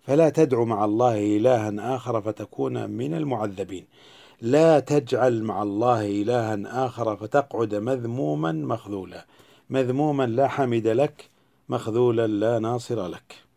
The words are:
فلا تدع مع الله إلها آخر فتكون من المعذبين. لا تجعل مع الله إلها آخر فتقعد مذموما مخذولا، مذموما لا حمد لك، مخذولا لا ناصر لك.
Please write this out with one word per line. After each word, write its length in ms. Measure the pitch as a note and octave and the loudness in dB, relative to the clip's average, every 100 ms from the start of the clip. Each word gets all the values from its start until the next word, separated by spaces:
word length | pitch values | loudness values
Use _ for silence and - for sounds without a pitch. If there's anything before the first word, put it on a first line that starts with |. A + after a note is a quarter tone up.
فلا 280 | - C#3+ D#3+ | 2 4 6
تدع 340 | C#3 D#3 A#2+ | 6 4 4
مع 220 | A#2 G#2 G#2+ | 2 0 2
الله 520 | A2 B2 A2 G#2 G#2 | 4 2 2 2 4
إلها 580 | A#2+ A#2+ G#2+ G#2 A2+ C3 | 4 2 0 -4 -4 -4
آخر 260 | B2+ A2+ | -2 -4
فتكون 680 | G#2 - G#2 - C3+ B2 G#2+ | -4 -8 -12 -6 -4 -4 -6
من 240 | G#2 C3+ | -6 -6
المعذبين. 720 | E3 D3+ A#2+ G#2+ F#2+ F#2 F#2 - _ - - - _ | -4 -4 -2 -4 -6 -10 -10 -14 _ -20 -20 -20 _
لا 380 | A#2 C#3+ E3 D3+ | 0 4 6 4
تجعل 640 | B2+ D3 B2 A#2+ B2+ A#2 | 4 0 0 2 2 2
مع 200 | A2 F#2 | -2 -2
الله 580 | G#2 G2+ A#2+ A#2 G#2 G2+ | -2 0 2 2 0 -2
إلها 640 | G#2 B2 A2 G#2+ G2+ B2+ B2+ | 0 0 -2 -4 -6 -4 -4
آخر 320 | A#2 A2+ G2+ | -2 -4 -4
فتقعد 580 | A2 C#3+ - A2 A2+ G#2 | 0 0 0 -4 -2 -2
مذموما 760 | A2 C3 A#2 B2 D3+ D3+ D#3+ | -2 -4 -4 -4 -4 -2 -2
مخذولا، 760 | D#3+ C3+ A2+ G#2 G2+ F2 F2+ - _ - _ _ | -4 -4 -6 -6 -10 -10 -16 -20 _ -20 _ _
مذموما 560 | C3 B2 C3 D3+ C#3 B2+ | 0 0 0 0 2 0
لا 220 | A2+ C#3 | 2 0
حمد 400 | - C3 A#2 A2 | 0 0 0 2
لك، 420 | A2+ D3 - - _ _ _ - | 2 0 -4 -20 _ _ _ -8
مخذولا 580 | B2 A2+ A2+ B2 A2+ A2+ | -6 -2 2 2 2 0
لا 320 | G#2 A2 A#2 | 0 0 0
ناصر 480 | A2 B2 - A#2 F2+ | -2 -6 -4 -6 -6
لك. 280 | - _ - _ | -10 _ -20 _